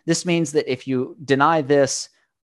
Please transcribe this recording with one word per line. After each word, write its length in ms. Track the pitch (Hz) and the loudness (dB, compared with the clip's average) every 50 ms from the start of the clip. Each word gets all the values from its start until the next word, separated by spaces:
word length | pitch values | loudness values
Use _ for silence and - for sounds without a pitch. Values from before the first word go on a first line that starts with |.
| _ | _
This 220 | - 165 165 - 180 | -2 -2 -2 -2 -2
means 240 | 170 170 165 147 | 0 0 0 0
that 200 | 143 151 - - | 0 -2 -2 -2
if 160 | 131 123 - - | -4 -6 -4 -4
you 280 | 131 127 127 143 - - 156 | -2 -2 -4 -4 -8 -10 -4
deny 380 | 123 135 131 143 151 165 160 147 | 0 0 2 2 2 2 2 0
this, 460 | 127 147 143 139 127 - - - - _ _ _ _ _ _ _ | 2 2 4 2 2 0 -4 -10 -12 _ _ _ _ _ _ _